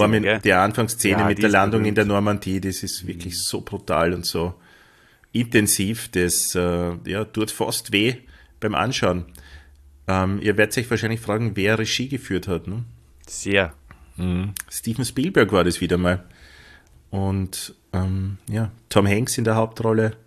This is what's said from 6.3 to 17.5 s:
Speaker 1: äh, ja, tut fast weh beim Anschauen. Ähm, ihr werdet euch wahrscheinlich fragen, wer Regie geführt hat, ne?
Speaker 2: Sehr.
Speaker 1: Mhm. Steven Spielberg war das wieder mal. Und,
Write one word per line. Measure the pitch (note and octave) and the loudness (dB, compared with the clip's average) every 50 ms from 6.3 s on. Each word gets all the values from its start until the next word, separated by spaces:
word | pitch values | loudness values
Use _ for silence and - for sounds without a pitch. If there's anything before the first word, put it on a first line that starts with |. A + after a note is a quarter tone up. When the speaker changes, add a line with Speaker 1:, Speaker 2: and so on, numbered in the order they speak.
| E2+ - - - - | 2 0 -2 -2 0
Speaker 1:
äh, | F#2 F2 F2 F2 F2 F2 F2 F2 E2+ - | 0 0 0 0 0 -2 -4 -6 -6 -8
ja, | - F2+ G2+ G#2+ | -6 -6 -6 -6
tut | - - A2 A2 A2 | -6 -4 -4 -4 -4
fast | - - - - A#2 - - - | -4 -4 -4 -4 -4 -6 -4 -2
weh | G#2 G2+ G#2+ A#2+ B2 B2 - - - - - - - - | 0 2 2 0 -2 -4 -10 -20 -20 -20 -20 -20 -10 -6
beim | - G#2+ G#2 | -4 -2 0
Anschauen. | C#2 F#2 A#2+ C3+ - - F#2+ F2+ F2+ E2+ - - - - - - - - - - - - - - - - - | 0 0 -2 -2 0 0 0 0 -2 -4 -10 -14 -20 -20 -20 -20 -20 -20 -20 -20 -20 -20 -20 -20 -10 -4 -2
Ähm, | F#2+ F#2+ F#2+ F#2+ G2 G2+ | 0 0 2 0 0 0
ihr | E2 G#2 G2 | 0 2 4
werdet | G2+ G#2 G#2 - C3+ | 4 2 2 2 -2
euch | A2+ A#2 | -2 0
wahrscheinlich | A#2+ G#2+ G#2+ A2 A2+ A2+ | -2 0 0 -2 -4 -4
fragen, | - - G#2 A2 A#2+ A2+ F#2+ | -4 -2 -2 0 -2 -2 -2
wer | G#2 F#2+ G#2 A2 A2 | 0 2 2 2 2
Regie | A2 G#2+ - - B2+ C3 | 0 -2 -2 -4 -4 -4
geführt | C#3 B2 - - G2 F2+ - - | -6 -8 -6 -4 -4 -4 -2 -2
hat, | F2+ E2 - | -4 -4 -4
ne? | F2+ G2 A#2 A#2+ - - - _ _ - - - - | -6 -8 -8 -10 -12 -14 -20 _ _ -20 -20 -18 -14
Speaker 2:
Sehr. | - - - G2 G2+ G2 F#2+ D#2+ - - - - - - - - - | -12 -8 -4 0 2 2 2 2 -2 -12 -20 -20 -20 -20 -20 -16 -10
Speaker 1:
Mhm. | - F2 F#2 F2+ F2+ F#2+ G2+ G2 - - - | -6 -2 -2 -2 -2 -2 -4 -6 -10 -10 -10
Steven | - - - A#2 A2+ A#2 B2+ | -10 -8 -6 -4 -4 -4 -4
Spielberg | A#2+ - C3+ C3 F#3 G3 D#3 A#2 F#2+ | -4 -2 -2 -2 2 4 4 4 6
war | G#2 F#2 F2 | 6 4 4
das | F2 E2+ - | 4 2 0
wieder | F2+ E2+ F2+ F2 | 0 0 2 2
mal. | F2+ F2 F2+ F2+ - - - - - - - - - - - - _ _ - - _ _ | 2 2 0 0 -4 -10 -20 -20 -20 -20 -20 -20 -20 -20 -20 -20 _ _ -20 -20 _ _
Und, | - F#2+ G2 G2 F#2+ G2 F#2+ F#2 | -4 -2 -2 0 0 -2 -2 -4